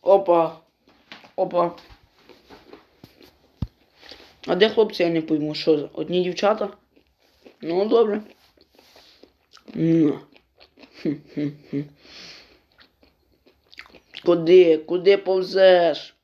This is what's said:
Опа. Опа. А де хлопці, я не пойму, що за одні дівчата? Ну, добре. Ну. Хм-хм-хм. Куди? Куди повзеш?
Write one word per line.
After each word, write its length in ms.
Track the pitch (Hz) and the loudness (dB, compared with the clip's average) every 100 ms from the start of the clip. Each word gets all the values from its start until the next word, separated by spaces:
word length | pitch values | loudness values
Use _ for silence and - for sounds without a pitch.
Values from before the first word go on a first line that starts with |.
Опа. 580 | - 196 196 170 160 - _ _ _ _ _ - - - | 2 2 4 0 0 -6 _ _ _ _ _ -20 -18 -8
Опа. 400 | 185 175 175 170 - - _ _ _ - _ - _ - _ _ - _ - _ _ _ - _ _ _ - - - _ - | -4 -2 -4 -6 -20 -20 _ _ _ -20 _ -20 _ -20 _ _ -20 _ -20 _ _ _ -12 _ _ _ -20 -20 -20 _ -6
А 80 | |
де 140 | 180 214 | 0 2
хлопці, 340 | 220 214 - | 2 -2 0
я 80 | 170 | -2
не 120 | 165 | -2
пойму, 320 | 160 156 151 | -2 -4 -4
що 240 | 151 - 151 | -4 0 0
за 100 | - | -2
одні 300 | - 156 180 | -12 -4 -4
дівчата? 540 | 180 170 202 214 208 - _ _ _ _ _ _ - _ | -4 -2 -2 -2 -6 -10 _ _ _ _ _ _ -20 _
Ну, 280 | 156 175 214 | -6 -2 0
добре. 340 | 226 226 208 214 _ _ _ _ _ _ _ _ _ - _ _ _ - | 2 2 -2 -10 _ _ _ _ _ _ _ _ _ -20 _ _ _ -16
Ну. 460 | - 160 165 151 - - _ _ _ _ _ - - | -4 0 2 0 -2 -12 _ _ _ _ _ -20 -12
Хм-хм-хм. 840 | 160 143 - - 147 147 _ 143 147 _ _ - - - _ _ _ _ _ _ _ _ _ _ _ _ _ - - - _ - | -10 -10 -12 -10 -10 -10 _ -12 -12 _ _ -20 -20 -20 _ _ _ _ _ _ _ _ _ _ _ _ _ -20 -20 -20 _ -6
Куди? 540 | - 170 165 185 170 156 | -2 0 6 6 6 2
Куди 380 | 156 175 175 196 | -2 -2 2 0
повзеш? 1000 | 185 190 185 190 190 180 170 143 - _ | 0 -4 -2 4 6 6 2 -2 -12 _